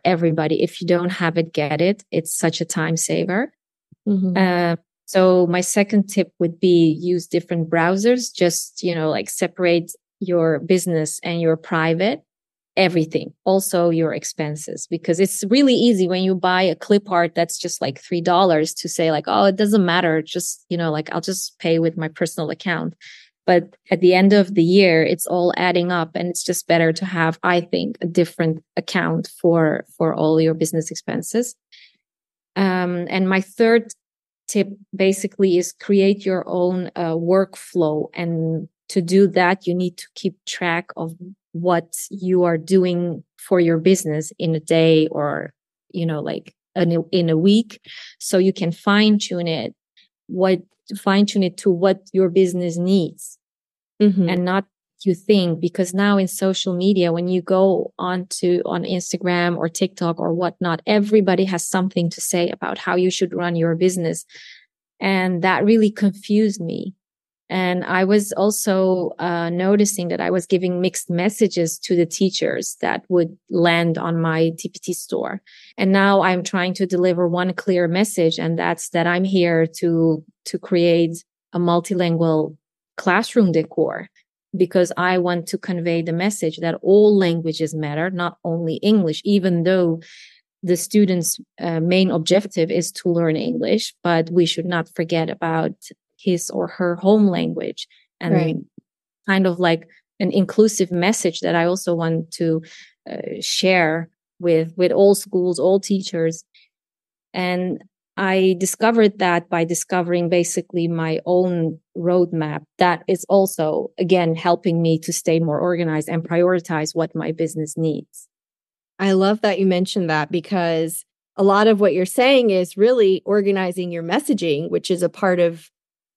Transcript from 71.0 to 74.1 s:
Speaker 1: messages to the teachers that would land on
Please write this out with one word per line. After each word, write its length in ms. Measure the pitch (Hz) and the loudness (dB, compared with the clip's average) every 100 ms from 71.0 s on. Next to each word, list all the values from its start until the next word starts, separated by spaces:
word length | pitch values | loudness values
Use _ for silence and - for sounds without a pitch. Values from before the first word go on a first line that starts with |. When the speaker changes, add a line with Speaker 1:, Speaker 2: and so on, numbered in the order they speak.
| - | -4
Speaker 1:
messages 720 | 170 196 - 208 175 165 - | -2 0 2 0 0 -2 -4
to 160 | - 175 | -2 0
the 100 | 165 | 0
teachers 720 | - 185 - - - - - | 0 0 0 -4 -4 -8 -6
that 220 | - - - | -4 -4 -2
would 260 | 180 170 - - | 0 0 -6 -6
land 480 | 190 170 170 170 160 | 0 2 2 0 -2
on 240 | 170 | -2